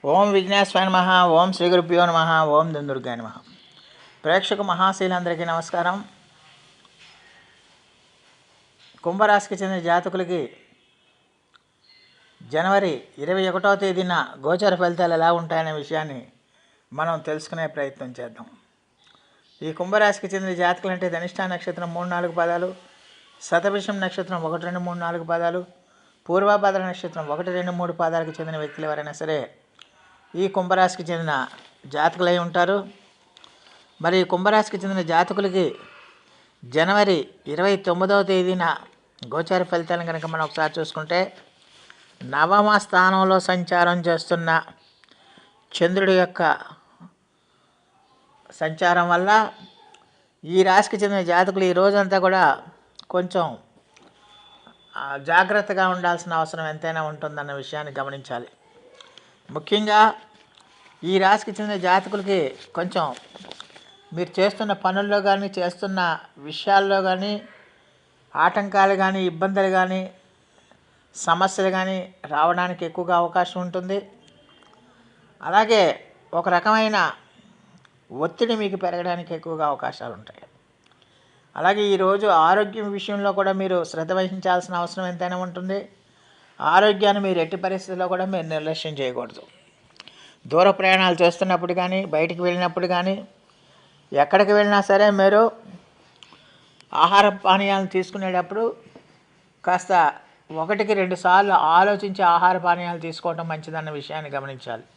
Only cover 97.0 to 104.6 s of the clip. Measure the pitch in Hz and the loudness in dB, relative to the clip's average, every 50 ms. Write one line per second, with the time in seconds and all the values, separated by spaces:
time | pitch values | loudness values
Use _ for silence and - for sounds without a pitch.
97 | 156 170 196 202 202 208 196 196 - - 185 196 196 196 196 196 190 185 - 185 | 4 6 6 6 6 4 2 0 2 2 2 4 2 0 0 0 -2 -2 -2 -2
98 | 185 180 - 202 196 185 180 180 180 160 202 208 226 233 - - - - _ - | -2 -2 -6 -6 -6 -2 -2 -2 -2 -2 -4 -4 -4 -4 -4 -8 -18 -20 _ -20
99 | _ _ _ _ _ _ _ _ _ _ _ _ _ - 180 180 180 - 190 180 | _ _ _ _ _ _ _ _ _ _ _ _ _ 0 0 0 0 2 4 4
100 | 165 147 - - - _ _ _ _ _ 160 160 160 170 208 202 208 196 214 196 | 4 4 2 -2 -20 _ _ _ _ _ -8 -6 -4 -4 -2 -2 0 0 0 0
101 | 190 180 185 175 - 180 180 190 202 202 190 170 - 156 165 175 190 202 208 190 | 0 -2 -2 -2 2 4 6 6 6 6 4 4 4 6 6 6 6 6 2 0
102 | 208 202 190 196 196 175 170 170 175 180 185 185 170 175 175 175 175 175 170 170 | -2 -6 -2 2 2 4 4 6 4 4 2 2 2 0 0 0 -2 -8 -8 -8
103 | 160 165 160 - - 175 165 160 170 165 160 156 156 160 156 160 156 156 151 147 | -8 -10 -12 -6 -6 -6 -6 -4 -6 -8 -8 -8 -10 -10 -10 -8 -8 -8 -10 -10
104 | 143 - 151 156 156 147 139 139 135 139 135 127 | -10 -10 -10 -10 -10 -8 -8 -8 -8 -8 -14 -14